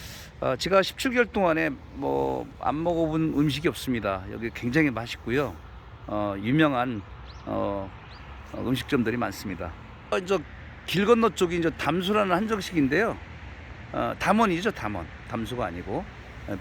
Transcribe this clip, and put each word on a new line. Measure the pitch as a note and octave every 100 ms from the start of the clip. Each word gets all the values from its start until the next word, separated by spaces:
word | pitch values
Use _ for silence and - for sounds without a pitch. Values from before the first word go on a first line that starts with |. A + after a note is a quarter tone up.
| - - - -
아, | C3 B2+
제가 | E3 F#3+
십칠 | F#3 - C4+
개월 | B3 A3+
동안에 | G#3+ F3+ D#3 D#3+ B2+ -
뭐 | - C3+ C#2 C2+ C2 A#2 -
안 | - C#3+
먹어본 | E3+ E3 D#3+ D#3+ D#3+ C3+
음식이 | D3+ C3+ D#3
없습니다. | A#2+ - A#2+ G2+ F#2+ G2
여기 | A2 A2+
굉장히 | - A#2+ D#3 D3+
맛있고요. | A2 A#2 - - B2+ C3 E2 - - - - -
어, | G#2 G#2 G2
유명한, | G#2+ D3 D#3 B2+ B2+ A2 - - - -
어, | G#2+ G#2+ G#2 G2+ F#2+ G2+ - - - - -
어, | - G2+
음식점들이 | B2+ A#2 C#3 A2 A#2+
많습니다. | G2+ - G#2 F2 E2+ - - - -
어, | G#3
저 | F3+ F#3+ C#3+ - - - -
길 | E3+ G3+
건너 | A#3 A3+
쪽이 | - F3+ F3
이제 | E3
담수라는 | C3 C#3 E3+ F#3 G#3+ G3
한정식인데요. | F3+ G#3+ G#3+ - F3 C3+ D3+ A3 - - - - - - - -
어, | B2 A#2+ G#2+
담원이죠, | E3 G#3+ A3 E3+ G#3
담원. | - G#2+ G2 D#2+ - -
담수가 | A#2 A2 B2 G#2
아니고. | E2+ F2+ C3 G#3+ - - - -
어, | G2+